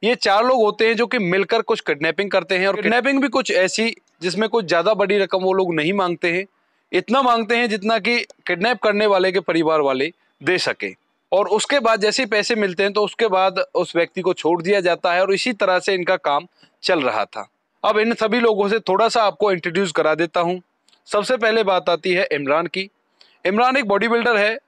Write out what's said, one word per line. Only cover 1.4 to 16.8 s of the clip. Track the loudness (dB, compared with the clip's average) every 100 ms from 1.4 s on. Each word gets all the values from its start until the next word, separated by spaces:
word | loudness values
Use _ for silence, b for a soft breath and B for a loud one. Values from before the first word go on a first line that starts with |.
| 0 0
कुछ | 0 -4
किडनैपिंग | -2 -2 -2 -2 0
करते | -2 0 -2
हैं | 0
और | 0
किडनैपिंग | 0 0 2 0
भी | 0
कुछ | -2 0
ऐसी | 0 0 0 -4 -4 _ _
जिसमें | -6 -2 -2
कुछ | -2
ज़्यादा | 0 0 2
बड़ी | 2 2 0
रकम | 0 0
वो | 0
लोग | 0 0
नहीं | 0 -2
मांगते | 0 -2 -2 -2
हैं, | -2 -6 _ _ _ _
इतना | -4 0 2
मांगते | 2 2 0 0
हैं | 0
जितना | -2 -2 -2
कि | 0 -2
किडनैप | -4 -14 -8 -2 -2 0
करने | 0 2 2
वाले | 4 2
के | 0
परिवार | -2 0 2 2
वाले | 2 0 -2 -6 _ _
दे | -2 -2
सकें। | -2 -4 -8 -10 _ _ _
और | 0 2
उसके | 0 0 0
बाद | 0 0
जैसे | 0 0
ही | -2
पैसे | -2 0
मिलते | 0 -2 0
हैं | -2
तो | 0
उसके | -2 0 0
बाद | 2 0 0 -4
उस | -2 -2 0
व्यक्ति | -2 -2
को | -2
छोड़ | -2 0 -2
दिया | 0 0
जाता | 2 0 0
है | 0
और | 2
इसी | 0 -2
तरह | -2 0 0
से | 0
इनका | -2 0 -2
काम | 0 -2 -4 b b _